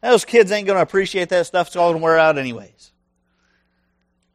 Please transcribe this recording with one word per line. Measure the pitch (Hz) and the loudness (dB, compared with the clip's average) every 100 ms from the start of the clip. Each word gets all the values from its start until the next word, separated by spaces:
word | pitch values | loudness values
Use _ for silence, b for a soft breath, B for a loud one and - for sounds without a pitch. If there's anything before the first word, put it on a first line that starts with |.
Those | 240 226 | 0 0
kids | - 233 190 | 2 2 2
ain't | 208 196 | 0 -2
gonna | 190 | 0
appreciate | 160 196 190 196 175 | 0 -2 -2 -4 -2
that | 180 165 | -2 -2
stuff. | 185 175 | -4 -4
It's | 180 | -2
all | 170 | 0
gonna | 160 | 0
wear | 160 160 | 2 4
out | 160 147 | 2 0
anyways." | 131 113 101 _ _ _ _ _ _ _ _ _ _ _ _ _ _ _ _ | -4 -10 -18 _ _ _ _ _ _ _ _ _ _ _ _ _ _ _ _